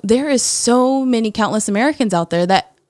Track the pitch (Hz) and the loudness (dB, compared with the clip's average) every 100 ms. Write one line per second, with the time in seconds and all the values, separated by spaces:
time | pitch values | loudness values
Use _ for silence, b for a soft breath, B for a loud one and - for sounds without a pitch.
0 | 196 247 294 262 - - 233 247 254 269 | 0 0 2 0 0 -2 0 2 2 0
1 | 262 233 220 214 214 220 208 202 277 294 | 0 0 -2 -2 -2 -2 -2 0 0 0
2 | 220 175 170 170 180 190 - _ _ | 0 0 0 -2 2 0 0 _ _